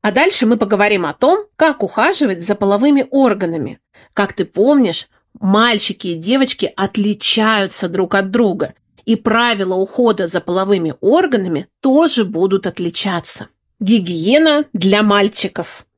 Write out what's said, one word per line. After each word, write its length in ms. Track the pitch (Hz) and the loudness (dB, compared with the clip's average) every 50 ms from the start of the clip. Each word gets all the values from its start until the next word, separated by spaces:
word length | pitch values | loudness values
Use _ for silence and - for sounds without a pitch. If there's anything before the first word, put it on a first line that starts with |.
А 100 | - 214 | -2 0
дальше 340 | 185 247 311 381 - - 254 | 0 2 0 2 0 0 2
мы 100 | 220 240 | 2 2
поговорим 480 | 220 220 196 214 190 208 208 208 190 170 | 0 0 -2 0 0 2 2 2 0 -2
о 80 | 147 | -4
том, 340 | 143 _ - 285 359 427 415 _ _ | -2 _ 2 2 2 2 -2 _ _
как 260 | - 311 320 277 - | 0 0 0 2 -2
ухаживать 600 | - - - - 233 339 392 - 294 214 190 170 | -6 -4 -2 0 0 0 2 0 0 -2 -2 -4
за 120 | 170 190 202 | -4 -4 -2
половыми 520 | 202 202 196 202 208 247 294 285 269 254 - | 0 0 0 2 2 2 2 2 2 0 0
органами. 720 | - 277 269 240 208 202 190 170 165 160 127 - - _ _ _ _ - - _ _ | 0 2 2 2 0 0 -4 -4 -4 -6 -6 -8 -10 _ _ _ _ -20 -20 _ _
Как 180 | - 202 - | -4 -4 -4
ты 120 | - - 175 | -4 -6 -6
помнишь, 640 | - _ 175 208 262 294 285 247 180 165 - - _ _ _ _ _ _ | -4 _ 0 2 4 4 4 2 2 0 -4 -8 _ _ _ _ _ _
мальчики 760 | - - 190 196 214 226 240 233 208 - - 190 _ - 185 | -6 -2 0 2 2 2 2 0 -2 -4 -6 -8 _ -8 -8
и 60 | 170 | -8
девочки 580 | 160 165 196 254 269 269 254 - - 196 - - | -6 -2 -2 0 0 0 0 -2 -4 -6 -6 -4
отличаются 1120 | - 196 190 - 220 196 208 208 208 - - - 220 214 220 220 208 196 185 - - - 175 | -4 -6 -2 -2 -2 0 0 -2 -2 -2 -2 0 2 2 2 2 0 -2 -2 -4 -6 -6 -4
друг 260 | 170 196 185 180 - | -2 -4 -2 0 0
от 160 | 196 196 190 | -2 0 0
друга – 440 | 190 247 240 202 165 - 156 - - _ _ _ _ _ _ | 0 2 2 2 0 -2 -6 -8 -8 _ _ _ _ _ _
и 120 | - 226 | -2 -2
правила 580 | 220 - 226 220 226 240 240 226 202 196 185 185 | 0 0 0 0 2 2 0 0 -2 -2 -2 -2
ухода 540 | 185 196 190 - - 247 226 208 - 185 165 | -2 -2 -2 0 0 2 2 2 0 -2 -4
за 120 | 151 175 | -4 -6
половыми 540 | - - 175 185 190 196 202 185 165 160 - _ | -4 -2 -2 -2 0 0 0 0 0 -4 -6 _
органами 680 | - 196 254 339 - 302 254 214 190 180 165 139 - _ _ _ | 0 2 2 2 2 2 0 -2 -2 -4 -6 -6 -8 _ _ _
тоже 440 | - 269 262 302 339 320 - 240 214 | 0 2 4 4 2 2 2 0 -2
будут 440 | 180 214 165 185 196 190 190 190 190 | -2 0 0 0 0 0 -2 -2 -6
отличаться. 800 | - - 180 170 170 - - 196 180 170 - - - - - _ _ _ _ _ _ _ | -6 -6 -8 -6 -6 -4 -4 -4 -4 -4 -6 -8 -10 -10 -12 _ _ _ _ _ _ _
Гигиена 880 | 214 185 233 226 180 175 175 165 160 196 254 302 320 320 294 294 294 _ | 0 2 2 2 2 -2 -6 -2 0 2 4 4 4 4 2 2 -2 _
для 300 | - 196 175 196 208 208 | -4 -2 2 2 2 2
мальчиков. 840 | 214 208 202 202 196 214 - - - - _ - 175 - - - - _ _ | 2 2 4 2 2 0 -2 -4 -8 -6 _ -8 -10 -10 -12 -20 -20 _ _